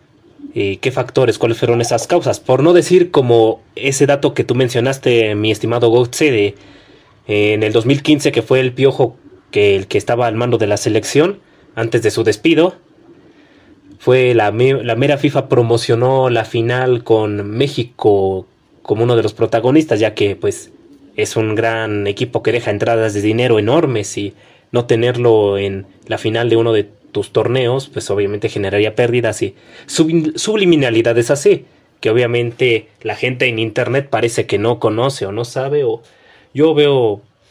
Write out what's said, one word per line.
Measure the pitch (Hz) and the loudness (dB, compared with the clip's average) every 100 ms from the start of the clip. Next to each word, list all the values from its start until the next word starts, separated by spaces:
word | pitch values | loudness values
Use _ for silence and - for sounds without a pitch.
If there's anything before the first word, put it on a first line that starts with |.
| _ _ _ _ - | _ _ _ _ -12
y | 120 101 98 | -6 -6 -4
qué | 131 | -6
factores, | 127 123 - 127 104 | -4 -4 0 0 0
cuáles | 120 113 | -2 0
fueron | 117 120 | 0 0
esas | 117 120 - | 0 -2 0
causas. | 175 139 - | 0 0 -4
Por | - 131 | 0 2
no | 151 | 4
decir | 175 - 180 175 | 4 4 4 4
como | 147 123 117 110 110 _ - | 2 4 4 4 2 _ -8
ese | 127 135 143 | -4 0 2
dato | 143 139 | 2 0
que | - | -2
tú | - | -2
mencionaste, | 127 131 120 127 135 131 120 107 104 | 0 0 0 -2 -2 0 2 2 0
mi | 107 | -2
estimado | 104 110 120 117 | -2 -2 0 2
Gotze, | 117 131 - 156 | 2 2 0 0
de, | 117 101 - - - - - _ _ - | 2 0 -4 -18 -20 -20 -20 _ _ -4
eh, | 104 104 | 0 0
en | 107 | 0
el | 107 | 0
dos | 117 117 | 0 0
mil | 139 | 0
quince | - 151 143 | 2 2 2
que | 120 | -2
fue | - 131 | 0 0
el | 131 | 0
Piojo | 123 135 135 127 - - - _ | 0 0 2 -2 -4 -20 -20 _
que, | 104 101 98 | 0 2 2
el | 95 | 0
que | 107 | -4
estaba | - 120 120 | -2 -2 0
al | 110 | -2
mando | 123 117 | 0 0
de | 104 | 0
la | 101 | -2
selección | - 110 - 139 170 202 _ _ _ - | 0 -2 0 0 0 -2 _ _ _ -8
antes | 113 117 | -2 0
de | 110 | 0
su | 107 | 0
despido, | 110 104 165 151 175 - _ _ - - _ _ _ _ _ _ - - | 0 0 2 2 2 -2 _ _ -20 -20 _ _ _ _ _ _ -20 -6
fue | - 127 127 117 | 0 2 4 2
la | 104 | 0
me-, | 107 131 135 | 2 0 0
la | 120 113 | -2 -2
mera | 139 143 | 0 0
fifa | 147 139 139 | 0 -2 0
promocionó | 127 117 117 117 117 127 135 131 | 0 2 0 0 0 2 2 0
la | 117 107 | 0 -2
final | 120 113 123 127 123 | -4 -2 -2 0 0
con | - 110 107 104 101 | 2 0 0 -4 -6
México | 110 139 139 117 - 110 101 95 95 92 _ _ _ | -4 -4 -4 -8 -2 2 2 0 -4 -8 _ _ _
como | - 107 120 | -4 -2 0
uno | 117 | 0
de | |
los | 110 | 0
protagonistas, | - 113 117 120 147 156 107 | -2 -2 0 2 2 2 0
ya | 107 | 0
que, | - 101 95 | 0 -2 -2
pues, | 104 - - - - - - - | -4 -6 -10 -20 -20 -20 -14 -6
es | 143 - | -4 -2
un | 110 107 | -2 -2
gran | 113 113 110 104 101 | -2 -2 -4 -4 -4
equipo | 101 123 117 | -4 -4 -4
que | - | -2
deja | 117 117 | -2 -2
entradas | 101 117 117 110 | -2 0 0 0
de | 101 | -2
dinero | 104 110 123 110 | -2 0 2 2
enormes | 104 151 156 117 98 - | 2 0 0 -2 -6 -8
y | 101 - _ _ _ | -10 -12 _ _ _
no | 123 120 | -4 0
tenerlo | 117 120 120 120 110 101 98 | 0 0 2 2 4 2 0
en | 98 98 92 _ - | -4 -6 -12 _ -10
la | 107 | -6
final | 113 113 117 | -4 -2 2
de | 113 | 2
uno | 117 | 2
de | 110 101 _ _ | 0 -2 _ _
tus | - 101 | -8 -4
torneos, | - 113 127 120 127 131 | -2 0 0 0 -2 -6
pues | - - | -10 -6
obviamente | 101 101 104 107 | -2 -2 -4 -6
generaría | 107 101 101 107 107 | -6 -4 0 0 0
pérdidas | 120 120 113 104 | 0 0 -2 -2
y | 101 - - - - | -6 -8 -20 -20 -6
sub-, | - 160 165 156 - | -2 2 2 0 -4
subliminalidades | - 214 185 160 131 113 117 117 117 | -2 0 2 2 2 2 2 2 0
así, | 143 208 165 - _ _ _ | 2 2 0 -2 _ _ _
que | 110 | -2
obviamente | 113 120 120 120 117 127 113 - _ | 0 0 0 -4 -2 0 0 -4 _
la | 110 107 | -10 -6
gente | 127 123 131 | -4 -2 -2
en | 113 | -2
internet | 113 107 117 113 139 | -4 -2 -2 -2 -2
parece | 110 117 120 - | -2 -2 -2 -2
que | 101 | -2
no | 110 120 | 0 0
conoce | 117 107 131 139 98 | -2 0 -2 -4 -8
o | |
no | 107 120 | -8 -8
sabe, | - 135 147 | -6 -4 -2
o | 127 110 - _ _ _ _ 131 | -2 -4 -10 _ _ _ _ 0
yo | 156 | 2
veo | 147 147 139 117 101 - _ _ | 4 2 4 0 -2 -10 _ _